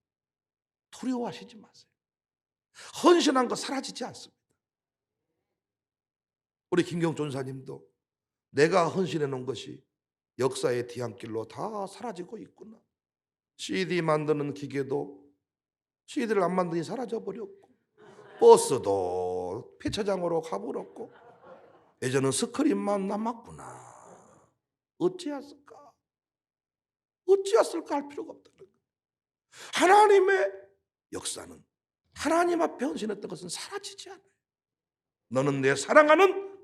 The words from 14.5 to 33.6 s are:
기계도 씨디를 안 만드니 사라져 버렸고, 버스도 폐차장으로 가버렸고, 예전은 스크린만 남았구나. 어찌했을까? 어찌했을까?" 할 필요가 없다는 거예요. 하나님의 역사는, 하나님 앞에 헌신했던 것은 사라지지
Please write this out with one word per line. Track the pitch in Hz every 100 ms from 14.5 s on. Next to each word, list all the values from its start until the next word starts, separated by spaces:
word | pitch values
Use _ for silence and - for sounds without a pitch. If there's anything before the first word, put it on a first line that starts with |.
기계도 | 143 143 143 127 143 143 - - _ _ _ _ _ _ _ -
씨디를 | 302 233 202
안 | 170 185
만드니 | 180 165
사라져 | 160 180 202 226
버렸고, | 196 196 196 - _ _ _ _ - - - -
버스도 | 233 226 - 127 101 98 90 90 92 90 90 107 - -
폐차장으로 | - - 202 185 175 165
가버렸고, | 160 202 226 151 - - - - - - - - - - _ _
예전은 | 127 135 135
스크린만 | 127 233 - 294 196 202 202 196
남았구나. | 208 226 233 - 156 - - - - - - - - _ _ _ _ _ -
어찌했을까? | 175 185 294 277 - - - - 285 _ _ _ _ _ _ _ _ _ _ _ _ _ -
어찌했을까?" | 392 392 440 - 339 - 294
할 | 285
필요가 | - -
없다는 | - _ _
거예요. | - _ _ _ _ _ _ _ _ - -
하나님의 | - 339 403 427 403 370 381 392 - - _ _ _ _
역사는, | 92 - - 85 - _ _ _ _ _
하나님 | - 285 330 349 339
앞에 | 311 - 269
헌신했던 | 302 214 202 190
것은 | 165 175
사라지지 | -